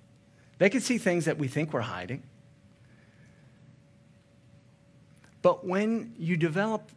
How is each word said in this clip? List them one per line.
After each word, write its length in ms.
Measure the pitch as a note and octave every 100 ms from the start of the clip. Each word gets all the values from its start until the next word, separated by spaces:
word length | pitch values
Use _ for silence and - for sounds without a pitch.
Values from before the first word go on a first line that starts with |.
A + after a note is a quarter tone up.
| - - - - - -
They 120 | F#3+
can 120 | C4+
see 160 | - A#3+
things 280 | F#3+ F3 D#3+
that 120 | D3+
we 100 | C3+
think 260 | D3 D#3
we're 80 | C3+
hiding. 420 | A2 F2+ F2+ C3+ - - - - - - - - - - - - - - - - - - - - - - - - - - - - - - - -
But 240 | F3+ - F3+
when 480 | F#3+ G#3+ A3+ - -
you 180 | E3 F3
develop 560 | E3 D#3+ G#3+ G#3+ -